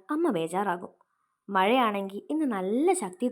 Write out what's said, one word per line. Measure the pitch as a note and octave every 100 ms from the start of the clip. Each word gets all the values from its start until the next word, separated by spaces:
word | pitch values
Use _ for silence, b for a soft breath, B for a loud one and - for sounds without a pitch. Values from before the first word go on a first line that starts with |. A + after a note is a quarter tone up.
| -
അമ്മ | D4+ E4+
ബേജാറാകും. | F3+ E3 F3+ G3+ F3+ - _ _ _ _ _ -
മഴയാണെങ്കി | G3 G3 C4 A3+ G3+ G3 G3 -
ഇന്ന് | D4+ D4
നല്ല | G3+ F#3 A#3 E4+
ശക്തി | F4+ F#3+ - B3